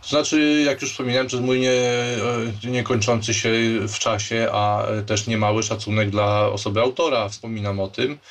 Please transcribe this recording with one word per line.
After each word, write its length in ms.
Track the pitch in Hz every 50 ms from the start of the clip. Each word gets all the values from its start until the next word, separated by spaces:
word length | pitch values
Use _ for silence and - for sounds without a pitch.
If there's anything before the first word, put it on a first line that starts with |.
| -
To 60 | -
znaczy, 540 | - 147 151 - - 156 151 151 151 151 147
jak 160 | 143 139 - -
już 80 | 131
wspominałem, 380 | - - 131 127 120 131 131 127
to 80 | 127
jest 100 | 123 123
mój 140 | 127 127 127
nie, 120 | 127 127 127
e, 960 | 127 123 123 120 120 120 120 120 117 110 120 120 117 113 117 107 104 107 120
niekończący 640 | 123 123 117 - 127 117 101 - 120 113 107 110 117
się 160 | - - 120 113 113 113 113 113 110 98 104
w 100 | 104 -
czasie, 500 | - 120 110 104 101 - 117 113 117 - -
a, 340 | 104 104 104 104 104 107
e, 160 | - 107 107 104
też 240 | 104 110 104 107
niemały 360 | 117 113 110 107 104 104 110 107
szacunek 480 | - 113 104 - - 107 110 107 101
dla 380 | 98 104 104 104 104 104 104 104
osoby 320 | 98 98 - 110 101 107
autora, 480 | 113 131 127 - 170 160 139 120 107 98
wspominam 520 | 101 - - 113 113 110 104 104 101 98
o 80 | 95 98
tym. 300 | 98 - 123 131 147 147 _ -